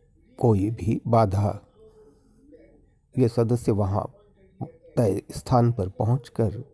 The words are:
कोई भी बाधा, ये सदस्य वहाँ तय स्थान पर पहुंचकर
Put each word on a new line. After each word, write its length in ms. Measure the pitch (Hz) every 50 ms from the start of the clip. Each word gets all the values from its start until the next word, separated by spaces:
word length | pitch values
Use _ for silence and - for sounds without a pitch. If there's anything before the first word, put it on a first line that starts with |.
| _ _ _ _ _ _ _ -
कोई 300 | - 120 110 95 95 107
भी 300 | 117 - - 104 - - -
बाधा, 540 | - 117 113 113 98 92 101 104 101 95 - - _ _ _ - - - - - - - _ _ _ _ _ _ - - - - - _ _ _ _ _ _ _ _ -
ये 140 | 131 127 113
सदस्य 440 | - - 117 110 123 117 - - 110
वहाँ 320 | 98 107 95 104 104 - - - - - _ _ _ - _ _ - - - - _ - - -
तय 260 | - 240 - - - - -
स्थान 420 | - - - - 131 123 117 120 117
पर 160 | - 92 92
पहुंचकर 760 | - - 110 107 123 139 - - - - 113 98 92 110 - -